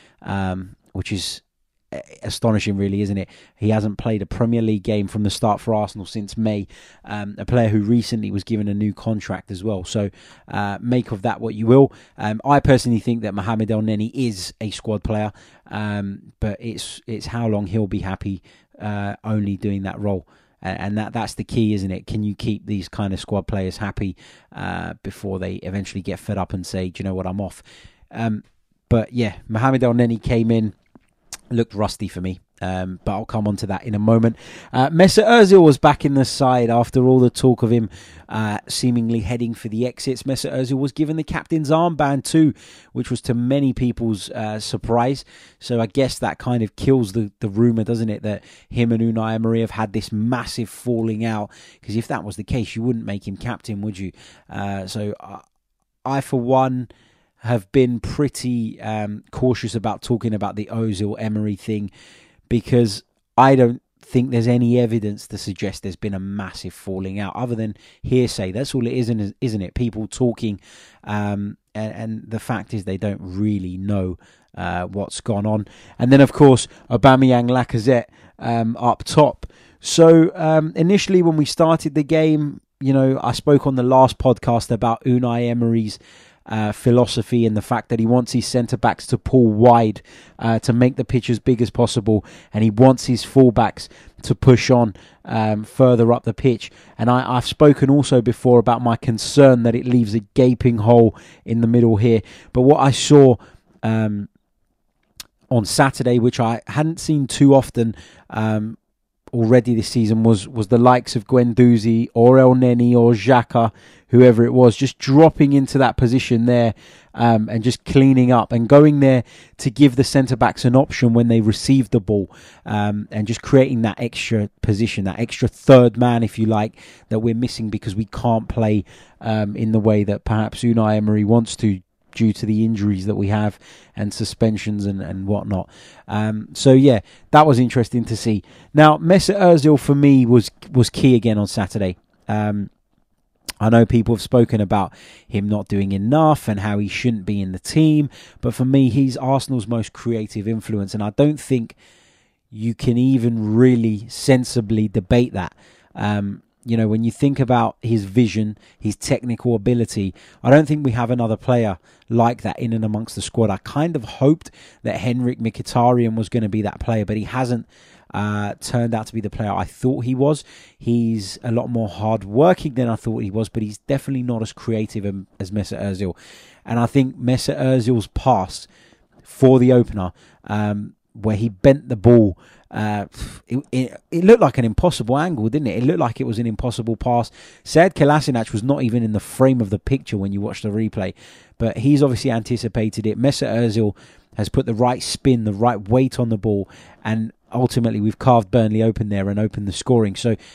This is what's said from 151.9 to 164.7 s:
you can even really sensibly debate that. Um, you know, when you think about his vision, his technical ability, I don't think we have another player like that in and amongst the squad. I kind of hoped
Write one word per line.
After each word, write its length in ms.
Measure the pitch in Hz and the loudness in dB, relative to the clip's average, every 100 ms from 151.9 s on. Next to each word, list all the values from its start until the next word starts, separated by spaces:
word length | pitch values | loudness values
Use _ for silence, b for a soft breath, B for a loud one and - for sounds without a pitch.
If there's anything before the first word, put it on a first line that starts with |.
| b b b b b _ | b b b b b _
you 220 | 110 117 | -8 -6
can 240 | 107 123 120 | -4 -2 2
even 560 | 131 131 117 113 107 | 2 2 0 -2 0
really 540 | 110 127 120 110 104 113 | 4 4 4 0 -2 -8
sensibly 800 | - - 127 123 123 104 107 107 | -4 2 2 0 -4 -2 -2 0
debate 440 | 113 90 123 123 | -2 0 2 2
that. 200 | 98 - b b b b | -4 -8 b b b b
Um, 480 | 117 104 104 101 - _ _ | -8 -4 -2 -4 -8 _ _
you 120 | 117 113 | -4 0
know, 120 | 110 | 0
when 160 | 110 | 0
you 60 | 117 | -2
think 280 | - 143 135 | 0 0 2
about 380 | 123 123 110 - | 0 0 0 -4
his 240 | 117 113 | -2 -2
vision, 540 | 98 107 110 107 107 107 b b | 0 2 2 0 -4 -6 b b
his 180 | 107 - | -8 -6
technical 580 | - 131 123 113 123 | -4 -4 -2 -4 -2
ability, 600 | 113 104 120 110 107 95 b b b | 0 2 0 0 -4 -6 b b b
I 80 | 120 | 4
don't 160 | 147 151 | 6 4
think 180 | 151 | 0
we 80 | 135 | -2
have 180 | 117 117 | -2 -2
another 260 | 123 113 110 | -2 -2 -2
player 420 | - 120 107 92 b b - | 0 0 0 -4 b b -4
like 340 | 117 117 120 | 0 2 0
that 160 | 104 - | -8 -6
in 140 | 120 | -4
and 120 | 113 | -4
amongst 300 | 107 107 113 | -2 -4 -8
the 80 | - | -12
squad. 280 | - - 110 | -6 0 0
I 80 | 95 | -2
kind 360 | - 143 165 | -6 -4 -2
of 100 | 151 | -4
hoped 460 | 110 - 139 165 - b b | -10 0 2 2 -4 b b